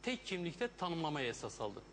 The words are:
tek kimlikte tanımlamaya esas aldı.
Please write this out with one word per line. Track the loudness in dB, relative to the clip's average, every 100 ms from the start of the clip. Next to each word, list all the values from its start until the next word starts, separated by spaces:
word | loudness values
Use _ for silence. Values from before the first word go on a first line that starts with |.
tek | 2 0 0
kimlikte | 0 0 0 -2 0
tanımlamaya | 0 2 2 2 2
esas | 0 -4 -2
aldı. | -2 -2 -10